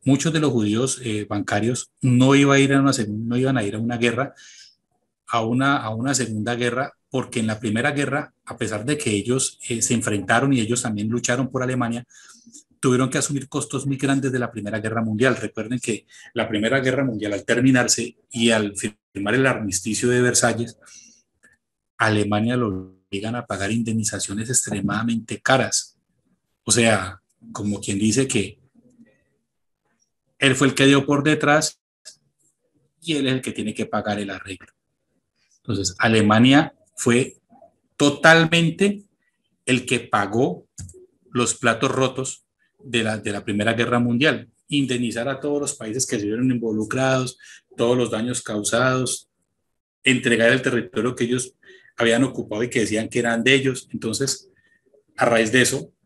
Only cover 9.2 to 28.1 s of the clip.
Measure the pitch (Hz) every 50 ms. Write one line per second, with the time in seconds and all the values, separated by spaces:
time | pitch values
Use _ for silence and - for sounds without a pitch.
9.2 | 98 120 127 135 - - - _ - - 120 113 110 - 127 113 110 - 107 98
10.2 | 92 92 117 117 135 139 139 123 107 104 120 120 - 120 107 101 104 110 117 120
11.2 | 120 - 120 127 135 127 - 127 123 127 131 127 120 113 117 117 123 _ _ -
12.2 | - - - - _ - - - _ _ _ _ - 131 127 123 131 127 131 147
13.2 | 135 - 143 135 127 - - 143 - - - 131 135 139 135 131 143 139 135 139
14.2 | 135 135 131 123 120 113 - 110 101 104 107 110 107 110 110 117 113 110 107 107
15.2 | 127 131 120 - 107 101 - 110 104 110 127 120 - 120 107 98 - _ - -
16.2 | - - _ 117 110 - 110 104 107 113 135 135 127 131 127 139 139 127 110 104
17.2 | 104 104 104 98 - - 113 123 127 135 131 123 117 - - - 113 - - _
18.2 | _ _ - 113 117 117 113 110 107 101 98 - - 107 - _ _ _ _ 101
19.2 | 101 101 113 131 135 135 117 - 110 98 92 - - 113 107 - 123 123 123 123
20.2 | 123 123 120 - - 117 113 113 117 113 - _ - - - - - - _ _
21.2 | _ _ _ _ _ _ _ _ _ _ _ _ _ _ _ - 113 110 107 104
22.2 | 104 101 104 104 110 117 123 123 120 104 95 95 92 95 95 _ _ _ 98 98
23.2 | 104 113 123 120 113 - 104 95 98 98 113 117 113 113 110 113 104 95 - 95
24.2 | - - 98 107 110 127 123 - - - 107 101 98 98 101 107 113 117 117 113
25.2 | 110 - 107 - - - 131 131 113 - - - - - _ _ _ _ _ _
26.2 | _ _ _ _ _ _ _ _ _ - 104 120 117 113 107 98 95 95 92 -
27.2 | _ _ _ _ - - - - 101 104 104 98 - - 104 98 107 110